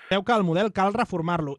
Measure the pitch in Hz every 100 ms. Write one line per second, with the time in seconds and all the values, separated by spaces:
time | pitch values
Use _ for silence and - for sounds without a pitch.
0 | - 190 196 226 180 165 214 196 190 220
1 | 233 180 165 170 147